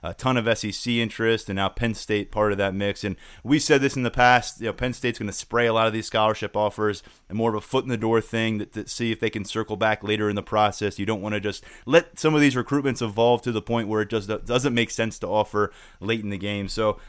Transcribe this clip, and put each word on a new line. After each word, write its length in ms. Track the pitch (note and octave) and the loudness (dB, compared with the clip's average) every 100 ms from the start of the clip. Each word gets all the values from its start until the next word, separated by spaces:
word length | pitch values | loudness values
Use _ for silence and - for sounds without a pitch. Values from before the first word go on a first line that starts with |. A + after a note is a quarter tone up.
A 100 | E2 | -12
ton 240 | - B2+ B2+ | -4 0 2
of 120 | A2+ | 2
S 160 | A2 | 0
E 80 | A2 | -2
C 280 | - B2 A#2 | -6 -2 0
interest, 480 | A2+ - A2+ A2+ - | 0 0 0 0 -2
and 80 | G2 | -2
now 120 | F#2+ | -2
Penn 260 | - A#2+ | 0 -2
State 380 | G#2+ - G#2+ G2+ | -4 -2 -2 -2
part 180 | G#2+ G#2+ | 0 2
of 80 | G2 | 2
that 160 | G2 | 0
mix. 300 | F#2+ G2+ G2+ | 0 -2 -2
And 100 | G#2 F#2 - - | -6 -8 -12 -14
we 160 | A2 D3 | 2 2
said 200 | - C#3+ | 6 4
this 140 | C3+ | 4
in 80 | C3+ | 0
the 80 | A#2+ | -2
past, 500 | C3 B2 B2 - - | 4 6 6 2 -6
you 60 | A2 | -6
know, 60 | |
Penn 200 | F#2+ B2 | -4 -4
State's 280 | A#2+ B2 - | -2 -4 -4
gonna 100 | G#2 | -6
spray 360 | - - A#2 A#2+ | -8 -2 2 2
a 40 | |
lot 140 | A2+ A2+ | 4 2
of 60 | |
these 140 | A2 - | 0 -2
scholarship 500 | A2+ G#2+ G#2+ G#2 G#2 | 2 2 2 -4 -2
offers 480 | G#2 - G#2+ G2 - - _ | -2 0 -2 -2 -10 -20 _
and 100 | G#2 | -2
more 120 | A2+ | 0
of 40 | |
a 60 | G#2+ | -2
foot 240 | - C3 | -2 -2
in 60 | C3 | -2
the 60 | A#2 | -2
door 240 | A2+ A2+ | 2 2
thing 380 | - A2+ A2+ G#2+ | 0 -2 -2 -2
that, 140 | G#2 | -6
to 160 | A2 A#2+ | -10 -10
see 240 | - A#2 | -4 -2
if 80 | A2 | 0
they 100 | A2+ | -2
can 140 | G#2+ | -4
circle 320 | F#2+ A2 G#2+ G#2 | -6 -6 -4 -2
back 260 | A2 G#2+ | 0 0
later 260 | G2+ G#2+ G#2+ | -2 0 0
in 60 | |
the 80 | G2+ | -2
process. 560 | - A2 G#2+ - G#2 - | -2 2 2 2 -4 -4
You 80 | G2+ | -4
don't 160 | G#2+ | -4
wanna 160 | G#2 G#2+ | -4 -4
just 240 | G2+ G2 - - - | -4 -8 -14 -16 4
let 320 | D#3+ F3 - | 4 4 -2
some 160 | D#3 | 2
of 60 | D3+ | 4
these 160 | C#3+ B2+ | 4 2
recruitments 440 | A2+ C#3+ C#3 B2 | 0 0 0 -2
evolve 400 | A2+ G#2 A#2 A#2+ | -4 2 4 4
to 100 | B2+ | 0
the 100 | A2 | -4
point 240 | - A#2 G#2 | -2 -2 0
where 160 | G#2+ | -2
it 80 | G#2 | 0
just 160 | A2+ G2+ | -2 -2
do-, 140 | G#2+ | -6
doesn't 300 | - B2 C3+ | 0 0 2
make 160 | A#2+ A2+ | 0 0
sense 260 | - A2+ - | -2 -4 -4
to 80 | F2 | -2
offer 420 | G#2+ G#2 G#2 G2+ - - - | 0 0 0 -2 -4 -20 -10
late 240 | G2 A2+ | -4 -4
in 60 | G#2 | -4
the 80 | G2 | -6
game. 300 | G2+ G2+ G2 | -4 -4 -6
So 300 | - G#2+ G#2 | 0 0 0